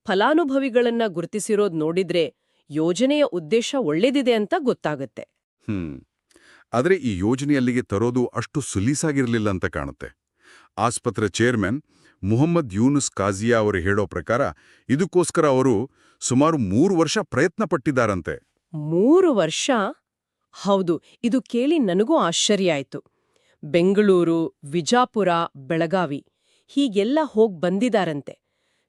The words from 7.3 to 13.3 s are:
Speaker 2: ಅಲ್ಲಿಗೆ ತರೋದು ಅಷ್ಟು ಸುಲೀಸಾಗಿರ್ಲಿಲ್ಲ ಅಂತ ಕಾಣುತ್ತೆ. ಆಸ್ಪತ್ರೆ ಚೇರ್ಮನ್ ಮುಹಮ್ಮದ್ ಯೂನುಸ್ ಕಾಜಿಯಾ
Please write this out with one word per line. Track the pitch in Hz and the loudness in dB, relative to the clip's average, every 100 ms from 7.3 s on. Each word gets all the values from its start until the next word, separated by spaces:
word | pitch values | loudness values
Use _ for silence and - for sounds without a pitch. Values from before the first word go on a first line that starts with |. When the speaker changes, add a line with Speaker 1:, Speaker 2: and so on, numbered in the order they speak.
| 131 143 143 | -2 0 0
Speaker 2:
ಅಲ್ಲಿಗೆ | 123 123 | 0 -2
ತರೋದು | - 101 117 123 117 | -2 -2 0 0 -2
ಅಷ್ಟು | 117 - 151 | -4 -6 -8
ಸುಲೀಸಾಗಿರ್ಲಿಲ್ಲ | - 101 107 147 160 139 120 117 104 | -4 -2 0 0 -2 0 0 0 -2
ಅಂತ | 92 92 | -2 -4
ಕಾಣುತ್ತೆ. | 82 71 64 60 - _ _ _ - _ - | -4 -8 -12 -18 -18 _ _ _ -20 _ -2
ಆಸ್ಪತ್ರೆ | 113 - 123 101 104 | -2 -2 -6 -2 -4
ಚೇರ್ಮನ್ | - 120 117 92 135 - _ _ _ | 2 0 2 -2 -4 -8 _ _ _
ಮುಹಮ್ಮದ್ | 95 117 156 170 131 | -2 2 2 2 0
ಯೂನುಸ್ | 95 127 143 - | 0 2 2 -2
ಕಾಜಿಯಾ | - 98 | -2 -2